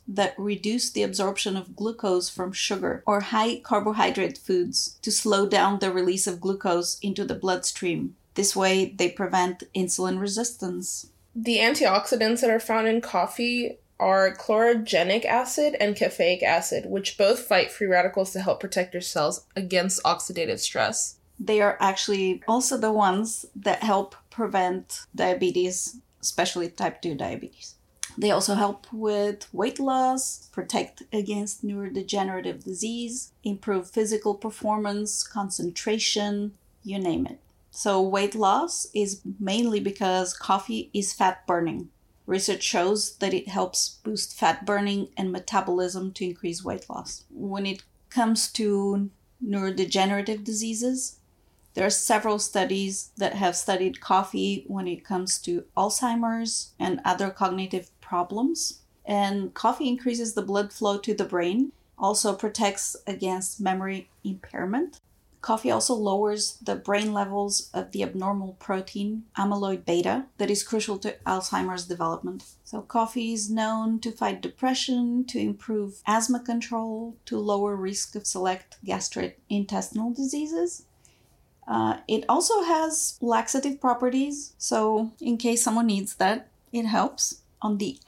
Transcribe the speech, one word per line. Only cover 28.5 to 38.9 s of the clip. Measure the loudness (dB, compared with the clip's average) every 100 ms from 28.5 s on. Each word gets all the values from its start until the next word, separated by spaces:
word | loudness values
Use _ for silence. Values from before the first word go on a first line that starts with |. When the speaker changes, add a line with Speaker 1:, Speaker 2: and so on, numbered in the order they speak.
Speaker 1:
help | 2 2 -2 -10
with | -4 -2 0 0 -2 -8
weight | -2 -2 0
loss, | 0 2 2 2 -2 -8 -12
protect | -10 -2 -2 -2 -8 -6
against | -4 -2 -4 -4 -6 -6
neurodegenerative | -6 -6 -6 -4 -2 -2 -2 -6 -8
disease, | -8 -6 -4 -4 -6 -8 -10 _
improve | -6 -6 -2 -2 0
physical | -2 0 0 0 -2
performance, | -4 -4 -2 0 0 -2 -4 -4
concentration, | -4 -4 -4 -4 -6 -4 -2 0 0 0 0 -2 -4 -8 _ _
you | -8 -4
name | 0 0 -2
it. | -6 _ _ _
So | -4 2 4
weight | 4 4 2 4
loss | 4 4 2 -4 -4